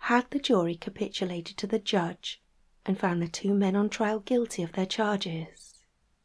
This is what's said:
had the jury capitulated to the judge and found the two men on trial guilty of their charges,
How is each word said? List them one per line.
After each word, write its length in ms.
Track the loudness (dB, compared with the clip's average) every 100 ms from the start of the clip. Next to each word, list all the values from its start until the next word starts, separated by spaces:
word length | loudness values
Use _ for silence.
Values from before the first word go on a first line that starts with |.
had 300 | 2 2 2
the 80 | -4
jury 380 | 2 4 4 -2
capitulated 800 | -8 -6 -6 -2 -4 -4 -8 -8
to 100 | -2
the 120 | -2
judge 640 | 2 0 0 -4 -12 -12 _ _ _ _
and 140 | -4 0
found 240 | 2 0
the 60 | -2
two 260 | -2 0
men 200 | 2 4
on 140 | 2 0
trial 320 | 0 -2 -2
guilty 420 | 2 2 2 -2
of 100 | -4
their 140 | -2 -2
charges, 920 | 0 0 0 -2 -6 -8 -14 -20 -20 _ _ _ _